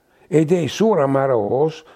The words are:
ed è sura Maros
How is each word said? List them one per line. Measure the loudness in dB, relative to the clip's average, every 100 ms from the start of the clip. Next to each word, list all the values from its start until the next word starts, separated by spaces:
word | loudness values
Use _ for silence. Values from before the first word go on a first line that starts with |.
| _ _ -2
ed | 0 2
è | 0 -2
sura | -2 0 2 0
Maros | 0 0 0 0 0 -2 -4 -18